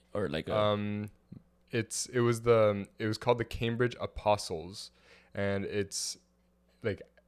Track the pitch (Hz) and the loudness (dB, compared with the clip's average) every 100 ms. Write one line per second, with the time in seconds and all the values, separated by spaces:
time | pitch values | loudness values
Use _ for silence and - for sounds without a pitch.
0 | _ 104 90 78 92 107 104 104 104 104 | _ -4 -2 -4 -2 2 2 2 -2 -4
1 | 104 - - - - _ _ 117 110 - | -8 -12 -20 -20 -20 _ _ -4 -2 -6
2 | - 123 120 113 117 113 107 101 98 - | -2 2 2 4 6 6 6 2 -4 -4
3 | 110 107 120 120 113 - 117 117 123 - | -4 0 2 0 0 -2 -2 2 0 -2
4 | 101 - 107 104 - 85 87 104 - _ | -8 0 2 2 0 -8 -8 -12 -16 _
5 | - - _ - 101 98 98 104 98 - | -20 -20 _ -4 -2 -2 -2 -4 -4 -4
6 | - - _ _ _ _ _ _ - 98 | -6 -8 _ _ _ _ _ _ -4 -4
7 | - _ | -8 _